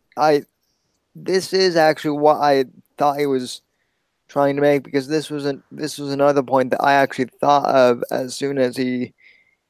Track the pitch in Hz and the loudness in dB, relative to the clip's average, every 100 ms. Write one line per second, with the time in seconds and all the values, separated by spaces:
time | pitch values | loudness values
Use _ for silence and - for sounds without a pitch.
0 | _ - 151 147 - _ _ _ _ _ | _ -2 0 0 -2 _ _ _ _ _
1 | _ 160 156 185 - 190 190 165 156 151 | _ -16 -4 -4 -2 0 2 4 2 2
2 | 156 147 151 143 147 139 131 - _ - | -4 0 2 4 2 2 0 -8 _ -4
3 | 143 143 147 131 123 - _ _ _ _ | -2 0 -2 -2 -4 -14 _ _ _ _
4 | _ _ _ 143 143 139 143 143 127 139 | _ _ _ -2 0 2 2 2 0 -6
5 | 131 156 143 151 143 135 _ 143 151 - | -2 -4 -4 -8 -6 -8 _ -12 -10 -8
6 | 143 139 143 143 123 131 127 - 139 139 | -8 0 2 2 2 0 0 0 2 2
7 | 135 - 120 - 139 143 - 135 123 120 | 2 0 -6 -2 2 2 2 4 4 2
8 | - 120 131 - 139 139 127 123 127 127 | 0 -2 -6 -6 -6 -2 -2 -2 -4 -4
9 | 123 _ _ _ _ _ _ | -6 _ _ _ _ _ _